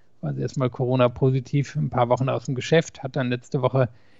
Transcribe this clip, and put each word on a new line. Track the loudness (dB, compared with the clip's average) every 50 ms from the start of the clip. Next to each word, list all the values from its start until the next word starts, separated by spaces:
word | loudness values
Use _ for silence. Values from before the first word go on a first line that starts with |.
| -20 -20 -14 -10
war | -8 -6 -4
sie | -4
erstmal | -6 -4 -2 -2 -2 -2
Corona-positiv, | -2 -2 -2 0 2 4 4 2 2 2 2 2 2 0 -2 0 0 0 0 -2 -2
ein | -2 -2 0
paar | 0 0 2 2
Wochen | 2 0 0 -2
aus | -2 -4 -4
dem | -6 -6
Geschäft, | -6 0 2 2 2 2 0 -6 -12 -12
hat | -6 -4
dann | -4 -2 -2
letzte | -2 -4 -4 -4 -2 0
Woche | 0 2 2 2 2 0 -2 -10 -20 -20 -20